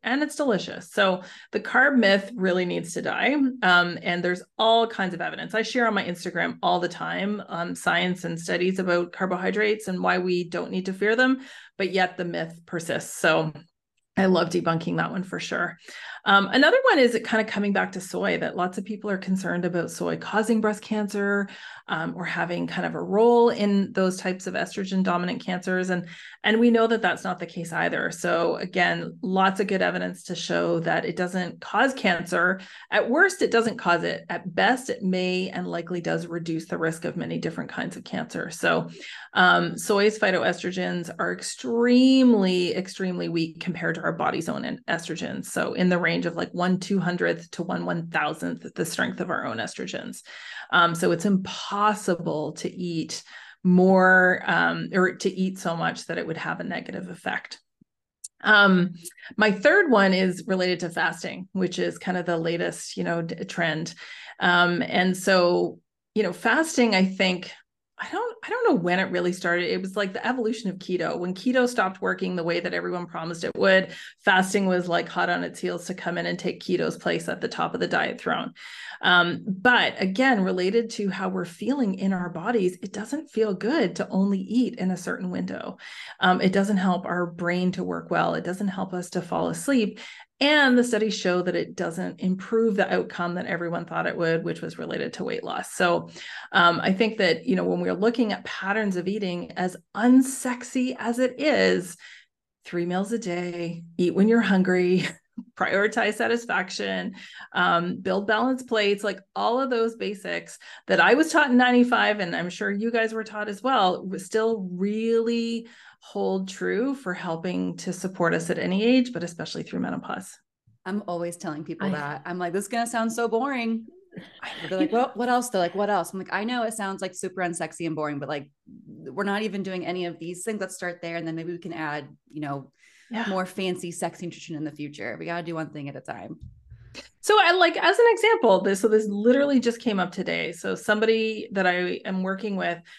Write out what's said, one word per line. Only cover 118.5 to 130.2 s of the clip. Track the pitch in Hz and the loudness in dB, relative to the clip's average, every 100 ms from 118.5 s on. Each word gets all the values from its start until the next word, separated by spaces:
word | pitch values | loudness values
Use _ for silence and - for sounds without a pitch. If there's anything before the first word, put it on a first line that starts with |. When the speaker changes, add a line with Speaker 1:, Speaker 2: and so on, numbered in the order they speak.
| 160 | -2
Speaker 1:
any | 175 190 | 0 2
age, | 226 262 247 | 4 4 2
but | 165 | -4
especially | 170 170 156 156 | -8 -8 -8 -8
through | - - | -8 -6
menopause. | - - - - - - _ _ _ _ 185 | -4 -6 -8 -10 -10 -20 _ _ _ _ -6
Speaker 2:
I'm | 208 190 | -6 -4
always | 175 175 170 | -6 -6 -6
telling | 175 151 | -8 -8
people | 151 165 190 | -8 -4 -2
Speaker 1:
I | |
Speaker 2:
that. | 151 143 151 | -2 -4 -8
I'm | 175 180 | -8 -6
like, | 175 | -4
"This | 190 | -4
is | 202 | -4
gonna | 233 233 | -4 -2
sound | 233 226 | -2 -2
so | 233 233 | -2 0
boring." | 226 269 254 226 226 226 359 381 339 - - | 0 -2 -2 -2 -4 -6 -20 _ -20 -20 -16
Speaker 1:
I | - - 156 | -14 -12 -6
Speaker 2:
They're | 185 | 0
like, | 156 | 2
"Well, | 226 262 | 2 0
what | 202 247 | -2 0
else?" | 247 240 | 0 0
They're | 190 | 0
like, | 175 | 0
"What | 190 202 | 0 0
else?" | 196 170 | 0 -2
I'm | 190 | -8
like, | - | -6
"I | 190 | -4
know | 220 247 | -2 -2
it | 226 | -4
sounds, | 226 196 196 | -4 -6 -6
like, | 190 | -8
super | 180 185 185 | -8 -8 -4
unsexy | 175 170 160 - 165 | -4 -2 -6 -4 -4
and | |
boring, | 156 151 143 | -2 -4 -4
but, | 143 | -4
like, | 147 143 _ _ | -6 -8 _ _
we're | - 147 - 160 135 | -20 -20 -18 -12 -4
not | 202 202 | -2 -2
even | 220 196 | -2 -4
doing | 190 185 | -6 -6
any | 165 180 175 | -6 -4 -6
of | |
these | 165 | -8